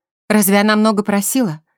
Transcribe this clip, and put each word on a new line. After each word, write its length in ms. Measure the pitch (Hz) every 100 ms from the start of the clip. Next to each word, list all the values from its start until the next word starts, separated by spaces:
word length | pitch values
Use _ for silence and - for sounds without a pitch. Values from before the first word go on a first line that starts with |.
| _ _ _
Разве 300 | 214 190 202
она 160 | 208 214
много 260 | 220 208
просила? 580 | 208 202 196 262 214 156 _